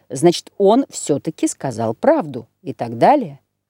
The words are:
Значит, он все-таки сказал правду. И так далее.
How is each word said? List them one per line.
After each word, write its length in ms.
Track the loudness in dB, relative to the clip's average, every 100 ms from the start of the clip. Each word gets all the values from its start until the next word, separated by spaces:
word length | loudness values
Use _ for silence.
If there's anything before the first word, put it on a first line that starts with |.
| _
Значит, 420 | 0 2 2 -6 _
он 300 | 2 2 0
все-таки 580 | -8 -4 -4 -4 -6 -6
сказал 460 | -4 -8 -4 -6
правду. 540 | 0 0 0 -2 -10 -14 _
И 100 | -14
так 240 | -10 -8 2
далее. 420 | 4 4 0 -12 _ _ _